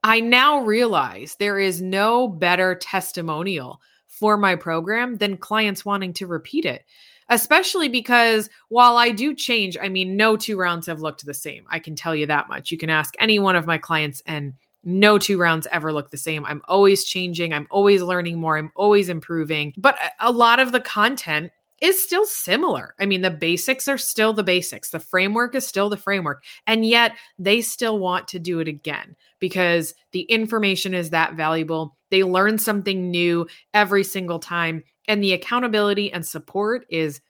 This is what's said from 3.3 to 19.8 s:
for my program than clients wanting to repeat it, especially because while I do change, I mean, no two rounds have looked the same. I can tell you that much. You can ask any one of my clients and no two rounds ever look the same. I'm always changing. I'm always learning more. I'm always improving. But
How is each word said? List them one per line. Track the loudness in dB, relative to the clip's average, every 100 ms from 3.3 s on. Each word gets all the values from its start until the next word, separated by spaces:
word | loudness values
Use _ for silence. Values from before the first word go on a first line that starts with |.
| -4 -4 -4 -8 -14 _ _ _
for | -2 0 2
my | 2 0
program | -2 -4 -2 -2 -2 -2
than | -4 -4
clients | -4 0 0 -2
wanting | -4 -4 -4
to | -8 -8
repeat | -8 -6 -4
it, | -4 -6 _ _ -20 _ 0
especially | 0 4 2 2 -2 0
because | -2 2 4 6 2 -2 _ _
while | 6 6 6
I | 2
do | 2 -4
change, | -4 -2 -2 -2 -4
I | -4
mean, | -2 -2 2
no | 2 2
two | -2 -2
rounds | -2 -2 -6
have | -8
looked | -8 -10 -12
the |
same. | -10 -10 -14 -10
I | -10
can | -8
tell | -8 -4 -2
you |
that | 0 0 -2
much. | -8 -8
You | -8
can | -2
ask | 0 -2 -2
any | 2 2
one | 4 2
of | 2
my | -4
clients | -2 -2 -2 -6
and | -8 -8 -8 -12 _ _
no | -4 4 6 6
two | 2 2
rounds | 2 0 -2
ever | -4 -2
look | -4 -6
the | -10
same. | -6 -6 -6
I'm | -10 0
always | 4 6 4
changing. | 0 -4 -4 -4 -4
I'm | -4 -2
always | 2 4 4
learning | 2 -2 -2 -4
more. | -2 -2
I'm | -4
always | 0 4 4 2
improving. | -4 -4 -4 -2 -2 -4
But | 0